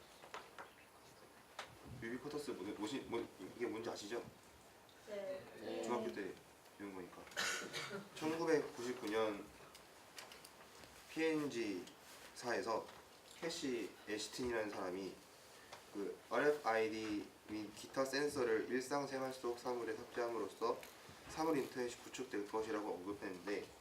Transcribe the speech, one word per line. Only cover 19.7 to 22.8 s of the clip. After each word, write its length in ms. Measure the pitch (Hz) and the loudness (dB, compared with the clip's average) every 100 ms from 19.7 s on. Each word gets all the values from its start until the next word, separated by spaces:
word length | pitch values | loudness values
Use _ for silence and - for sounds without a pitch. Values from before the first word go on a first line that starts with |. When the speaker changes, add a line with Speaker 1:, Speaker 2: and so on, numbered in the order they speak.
| 123 113 110 | 2 0 -2
Speaker 1:
탑재함으로써 840 | 120 123 120 113 95 - 113 - - - - - - | -2 0 2 2 0 2 2 2 -2 -12 -14 -14 -4
사물 300 | 160 160 147 | 2 6 6
인터넷이 380 | - 131 120 - | 4 2 0 0
구축될 460 | - - - 104 101 | -6 -6 -2 0 0
것이라고 460 | 110 110 107 | 0 2 0